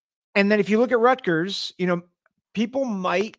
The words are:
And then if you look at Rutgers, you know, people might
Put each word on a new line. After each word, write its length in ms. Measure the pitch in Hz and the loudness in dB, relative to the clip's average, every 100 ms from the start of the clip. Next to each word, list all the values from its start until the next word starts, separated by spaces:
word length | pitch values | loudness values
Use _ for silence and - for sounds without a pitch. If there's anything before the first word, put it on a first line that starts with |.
| _ _ _ | _ _ _
And 180 | 208 202 | 0 2
then 80 | 214 | 2
if 80 | 190 | 2
you 120 | 214 | 2
look 120 | 247 | 2
at 60 | 240 | 2
Rutgers, 760 | 233 254 - 160 185 196 - - | 2 2 0 -2 -2 -6 -10 -4
you 80 | 180 | -2
know, 160 | 175 175 _ _ _ _ 196 | -2 -6 _ _ _ _ -6
people 300 | 233 262 262 | -4 -2 -4
might 520 | 196 180 180 214 | -4 -2 -2 -4